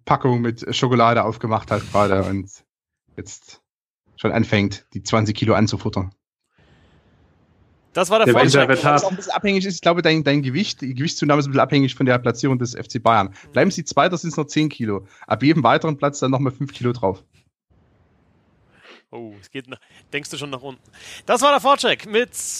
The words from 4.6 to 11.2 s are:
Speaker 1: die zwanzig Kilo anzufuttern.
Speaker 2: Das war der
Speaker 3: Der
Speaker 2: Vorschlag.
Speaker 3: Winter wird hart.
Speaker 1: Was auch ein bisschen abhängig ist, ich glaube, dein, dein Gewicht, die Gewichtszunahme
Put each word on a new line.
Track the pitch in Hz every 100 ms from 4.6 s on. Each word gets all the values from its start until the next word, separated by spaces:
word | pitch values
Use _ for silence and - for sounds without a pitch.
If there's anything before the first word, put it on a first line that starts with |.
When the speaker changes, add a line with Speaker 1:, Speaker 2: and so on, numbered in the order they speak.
| 101 - _
Speaker 1:
die | 104
zwanzig | - 113 107 107
Kilo | 110 101
anzufuttern. | 107 101 107 101 92 _ _ _ _ _ _ _ _ _ _ _ _ _ _ _ _ _ _
Speaker 2:
Das | - 185
war | 220
der | 220
Speaker 3:
Der | 123
Speaker 2:
Vorschlag. | 131 139
Speaker 3:
Winter | 127
wird | 131 147
hart. | 147
Speaker 1:
Was |
auch | 190
ein | 185
bisschen | -
abhängig | - 208 196 196
ist, | 170
ich |
glaube, | 170 175
dein, | 170 160
dein | 139 147
Gewicht, | 135 135 - -
die | 131
Gewichtszunahme | 127 156 -